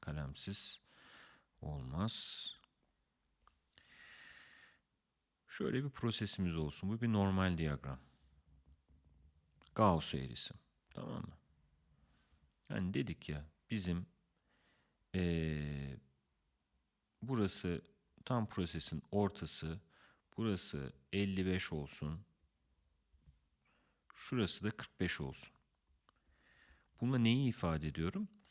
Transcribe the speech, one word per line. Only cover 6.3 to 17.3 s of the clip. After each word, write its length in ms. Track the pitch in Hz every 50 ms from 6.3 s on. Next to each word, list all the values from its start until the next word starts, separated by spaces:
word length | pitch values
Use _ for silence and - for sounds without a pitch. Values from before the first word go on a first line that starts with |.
| - - 95 87 82
olsun. 340 | 82 78 73 - - - 95
Bu 100 | 110 113
bir 120 | 120 117 110
normal 460 | 104 98 98 95 95 92 92 90 82
diyagram. 420 | 80 76 71 67 - 69 67 - - - - _ _ - _ - _ _ - - - - - _ _ _ - - _ - - - - - _ _ _ _ _ _ - - -
Gauss 400 | - 110 101 87 80 76 - -
eğrisi. 400 | 67 65 62 60 - - - - - _ _ _ _ _ _
Tamam 320 | - - - - - - -
mı? 140 | - - - _ _ _ _ _ _ _ _ _ _ _ _ _ _ _ _ _ _ _ _ _ _ _ _ _ -
Hani 260 | - 104 92 90 101
dedik 340 | 135 135 123 80 - - -
ya 160 | 73 73 73 76 _ _ _ -
bizim, 360 | 117 107 92 90 85 85 92 - _ _ _ _ _ _ _ _ _ _ _ _ _ _ _ _ _ _ _ _ -
ee, 840 | 95 90 87 85 82 80 80 78 73 73 73 73 69 69 67 67 67 - _ _ _ _ _ _ _ _ _ _ _ _ _ _ _ _ _ _ _ _ _ _ - -
burası 600 | 120